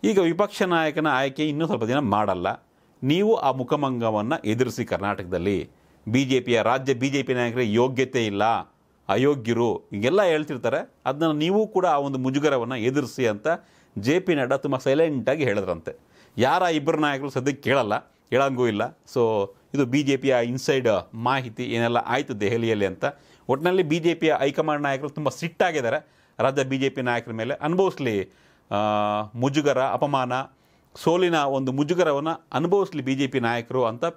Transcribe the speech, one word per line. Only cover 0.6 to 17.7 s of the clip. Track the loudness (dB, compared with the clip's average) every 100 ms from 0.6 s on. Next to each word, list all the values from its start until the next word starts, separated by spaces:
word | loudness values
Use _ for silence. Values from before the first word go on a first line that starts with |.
ನಾಯಕನ | 0 2 0 0 0
ಆಯ್ಕೆ | 0 0 -2 -4
ಇನ್ನೂ | -2 -2
ಸ್ವಲ್ಪ | -2
ದಿನ | 0 0
ಮಾಡಲ್ಲ. | 2 2 2 0 -2 -4 _ _ _ _
ನೀವು | 0 2 4
ಆ | 2 2
ಮುಖಭಂಗವನ್ನ | -2 -2 0 0 0 0 0 0 -2
ಎದುರಿಸಿ. | -2 0 0 -2
ಕರ್ನಾಟಕದಲ್ಲಿ | -4 -2 -2 -4 -4 -2 0 -2 -4 _ _ _ -2
ಬಿ | 0
ಜೆ | 2 0
ಪಿಯ | 2 2
ರಾಜ್ಯ | 2 0 0
ಬಿ | -2 0
ಜೆ | -2
ಪಿ | -2
ನಾಯಕರಿಗೆ | -2 -2 -2 0
ಯೋಗ್ಯತೆ | 2 2 2 -2 0 -2
ಇಲ್ಲ, | 0 0 0 -4 _ _ _ -2
ಅಯೋಗ್ಯರು, | 2 2 0 0 0 2
ಹೀಗೆಲ್ಲ | 0 -6 -2 0 2
ಹೇಳ್ತಿರ್ತಾರೆ. | 2 2 -2 -4 -2 -2 -6 _ -6
ಅದನ್ನ | -2 0 0
ನೀವು | 0 2 2
ಕೂಡ | 0 2
ಆ | 2
ಒಂದು | 0 -2
ಮುಜುಗರವನ್ನ | -2 0 2 0 -2
ಎದುರಿಸಿ | -2 0 0 -4 -2 -2
ಅಂತ | 0 -2 -4 _ _ _ -6
ಜೆ | 0 0
ಪಿ | 2
ನಡ್ಡಾ | 0 2 -2
ತುಂಬ | -2 -2
ಸೈಲೆಂಟಾಗಿ | 0 2 2 0 -2 0
ಹೇಳಿದ್ರಂತೆ. | 0 0 -2 -6 -8 -14 _ _ -18 0
ಯಾರ | 2 4
ಇಬ್ಬರು | 2 0 0 0
ನಾಯಕರು | 0 -2 -4
ಸದ್ಯಕ್ಕೆ | -4 -4 -4
ಕೇಳಲ್ಲ, | 0